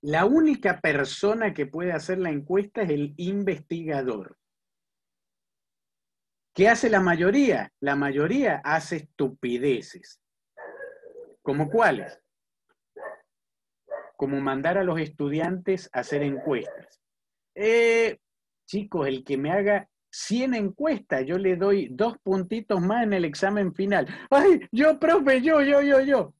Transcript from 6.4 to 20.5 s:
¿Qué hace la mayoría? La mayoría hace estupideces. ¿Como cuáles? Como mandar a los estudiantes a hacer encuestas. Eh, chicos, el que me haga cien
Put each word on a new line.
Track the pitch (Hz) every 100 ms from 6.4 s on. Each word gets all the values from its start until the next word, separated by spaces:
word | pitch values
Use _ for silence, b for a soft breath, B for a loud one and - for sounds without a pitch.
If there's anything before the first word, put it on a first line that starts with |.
| _ -
¿Qué | 196
hace | 233 247
la | 208
mayoría? | 185 170 175 240 277 143 104 _
La | 143 139
mayoría | 143 139 156 254 254 151
hace | 143 156 156 165
estupideces. | 151 _ 135 - 127 120 139 120 - 180 - - _ _ _ - - - - - - - - _
¿Como | - 143 147
cuáles? | 220 220 120 92 - _ _ _ _ _ _ _ - - - _ _ _ _ _ _ _ - - _
Como | 139 139
mandar | 139 135 151 185
a |
los | 185 165
estudiantes | 151 - 143 147 165 185 180 185 -
a | 127
hacer | 120 147
encuestas. | 143 135 - 127 - - - _ _ _ _ _ _ -
Eh, | 208 233 233 226 226 - _ _ _ _ _
chicos, | 196 208 175 139
el | 131
que | 131 135
me | 143
haga | 185 202 202 - _ _
cien | - - 233 262